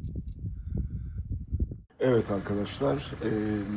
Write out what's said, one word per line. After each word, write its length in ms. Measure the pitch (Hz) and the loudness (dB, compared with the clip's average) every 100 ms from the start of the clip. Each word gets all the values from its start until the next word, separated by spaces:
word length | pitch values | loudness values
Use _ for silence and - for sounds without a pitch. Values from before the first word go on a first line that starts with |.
| - - - - - - - - - - - - - - - - - - - - | -4 -6 -6 -6 -6 -6 -4 -2 -2 -4 -6 -6 -4 -6 0 2 2 0 -12 2
Evet 320 | 131 120 104 | 6 6 4
arkadaşlar, 800 | 101 92 101 101 - 139 139 - - | 0 0 -2 -2 0 2 2 -2 -4
e, 60 | 110 110 107 104 101 | 0 0 2 0 0